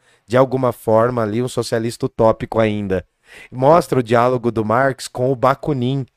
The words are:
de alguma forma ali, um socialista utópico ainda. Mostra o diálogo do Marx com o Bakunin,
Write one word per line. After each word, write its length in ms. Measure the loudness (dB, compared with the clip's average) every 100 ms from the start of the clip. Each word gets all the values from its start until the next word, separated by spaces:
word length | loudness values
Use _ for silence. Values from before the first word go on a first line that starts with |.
| _ _ _
de 80 |
alguma 380 | 2 2 0 -2
forma 500 | -2 0 2 2 0
ali, 200 | -2 -2
um 60 | -4
socialista 580 | -6 -4 -4 -4 -6 -8
utópico 520 | 2 2 2 -4 -2
ainda. 480 | 0 -2 -2 -4 -6 _ _ -20 -16
Mostra 480 | 0 4 4 2 -2
o 20 |
diálogo 480 | 2 2 2 0 -2
do 140 | -2
Marx 420 | 0 0 0 -2 -12
com 240 | -4 -4
o 60 | 0
Bakunin, 720 | 0 0 -4 -4 -2 -4 -6